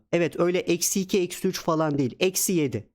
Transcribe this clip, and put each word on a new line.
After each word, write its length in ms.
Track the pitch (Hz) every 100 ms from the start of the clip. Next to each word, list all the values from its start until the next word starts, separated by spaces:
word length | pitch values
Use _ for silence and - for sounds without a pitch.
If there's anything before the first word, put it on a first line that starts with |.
| _
Evet, 280 | 170 165 -
öyle 200 | 175 180
eksi 420 | - 170 - 202
iki, 200 | 190 208
eksi 260 | 175 - 190
üç 120 | 180
falan 380 | - 160 160 143
değil, 180 | 131 -
eksi 340 | 185 185 -
yedi. 360 | 180 143 107 -